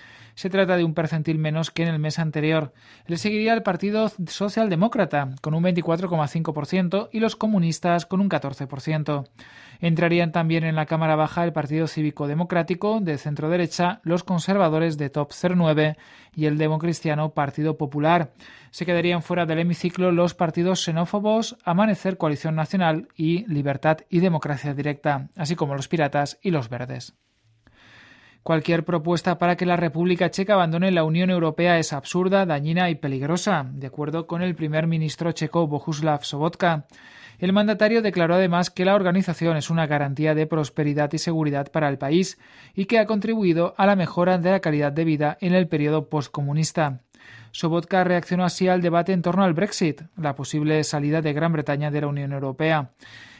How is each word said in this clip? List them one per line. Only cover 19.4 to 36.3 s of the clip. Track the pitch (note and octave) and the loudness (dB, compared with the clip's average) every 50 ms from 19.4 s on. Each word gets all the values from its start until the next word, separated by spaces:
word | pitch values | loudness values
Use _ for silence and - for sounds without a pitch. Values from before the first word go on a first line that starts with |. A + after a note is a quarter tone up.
| E3+ | 0
del | D#3+ D#3+ D#3+ | 0 0 0
hemiciclo | E3+ F3 E3+ - - F3 - F#3 F3+ F#3 | 0 0 0 0 -2 -4 -2 0 2 2
los | E3+ E3+ F3 E3+ - | 4 4 2 0 0
partidos | - F3+ E3 D#3 E3+ E3+ F#3 F#3 F3 - | 0 -2 -2 0 0 0 0 0 0 -2
xenófobos, | F3 D#3+ E3 F3 E3+ - G#3 G3+ G#3+ A3 A3+ A3 - - - _ | -2 -2 -2 -2 -2 -2 -2 0 2 2 2 0 -2 -8 -8 _
Amanecer | - E3+ F3+ G#3+ A3 G3 - - F#3+ F#3+ | -2 2 2 4 2 2 0 -2 -4 -2
Coalición | F#3+ - D#3 D3 - - D#3+ D#3+ | 0 0 -2 -2 -2 -4 -4 -2
Nacional | D#3+ D#3 - - F#3+ F3+ D#3+ D#3 D#3+ - - _ | -2 -2 -2 0 2 2 2 2 0 -4 -10 _
y | - D#3+ D#3+ E3+ F#3 A3+ A3+ | -2 0 0 0 0 -2 -2
Libertad | D#3 D3 C#3 C#3+ C#3 C3+ - D#3 D#3 D#3 - _ | -4 -2 -2 -2 -4 0 2 0 0 0 -2 _
y | - E3+ | 0 2
Democracia | F3+ F#3+ E3 D3+ - D3+ C#3+ B2+ C#3+ D3 | 4 4 2 0 -2 -4 -6 -4 -4 -6
Directa, | C#3 C3+ C#3 D3 C#3+ - - D3+ C#3+ C3+ C3+ D3+ - | -6 -4 -4 -4 -6 -2 -2 -2 -2 -2 -4 -10 -8
así | - D#3+ C#3 F3 | -6 -4 -4 -2
como | E3+ D#3+ C#3 C#3 | -2 -2 -4 -2
los | C#3 C3+ - | -6 -4 -4
Piratas | - E3 D3+ C#3 - D3 C#3+ C#3 - - | 0 0 0 0 2 0 -2 -2 -6 -6
y | _ G3+ | _ -2
los | E3+ D3 A#2+ A2+ | 0 0 -2 -4
Verdes. | B2 A#2+ B2+ B2 C3 B2 - - _ _ _ _ _ _ _ _ _ _ _ _ _ _ - - - - - - - - _ - _ _ _ | -8 -10 -8 -8 -10 -12 -12 -16 _ _ _ _ _ _ _ _ _ _ _ _ _ _ -20 -20 -20 -20 -20 -20 -20 -20 _ -20 _ _ _
Cualquier | - E3 D#3+ D3+ - E3+ E3 D#3+ | 0 0 0 2 2 0 0 0
propuesta | - F3 E3 D3+ E3+ F3 E3 - F#3 F3 | 0 -2 -2 0 0 -2 0 0 -2 0
para | F3 F3 F3 F3 | 2 2 0 2
que | E3+ F#3 | 2 2
la | F3 F3 | 0 2
República | E3+ E3+ E3 C3 D#3+ F3 F3+ F3+ F3 F#3 E3 | 2 0 -2 0 0 0 0 2 2 0 0
Checa | - - F#3+ G3 G#3+ | 0 -2 0 2 4
abandone | F#3+ F3 E3 D#3+ E3+ F#3 F#3+ | 4 4 2 2 0 2 2
la | F#3 E3+ D#3 | 2 2 2
Unión | D#3 D#3 E3+ F#3 F#3 | 2 2 2 2 2
Europea | F#3 F3 E3 D#3+ D#3 E3+ E3+ F3 F3 E3 | 2 2 0 0 0 2 2 4 4 4
es | D#3 - | 2 0
absurda, | D#3 C#3 - - - F3+ F3+ F#3+ G3 G3 G3 | -4 -8 -8 -4 -2 0 2 2 2 2 2
dañina | F3 D#3 C#3+ D3 D#3 E3 F3+ F#3 F3 | 2 0 -2 -2 -2 0 0 2 0
y | D#3+ | 0
peligrosa, | C#3 - C#3+ C3+ C3 C3+ D3 E3+ F3 - G#3 F#3+ D#3 C3+ B2+ C#3 | -2 -4 -4 -4 -4 -2 -2 -2 -2 0 0 0 0 -2 -6 -10
de | C#3 C3+ C3 | -10 -12 -12
acuerdo | - D3 D3 D3+ D3 E3 E3 | -8 -6 -6 -4 -4 -6 -6
con | - F3 E3+ | -4 -4 -2
el | F3+ F3+ E3+ | -2 -2 -2
primer | D#3 D#3+ D3+ D3+ D#3 D#3+ | -2 -4 -2 0 0 0
ministro | E3 E3 D#3+ D#3 D#3 - - E3 E3+ | 0 0 0 -2 -2 -4 -4 -4 -4
checo | D#3+ - D#3+ D3 - E3+ E3+ | -2 -2 -4 -2 0 0 0
Bohuslav | D#3 D3 C#3 - - D#3 C#3+ D#3 D#3 D3+ C#3+ - | 0 -2 -4 -4 -4 -4 -2 0 0 0 -2 -4
Sobotka. | - | -6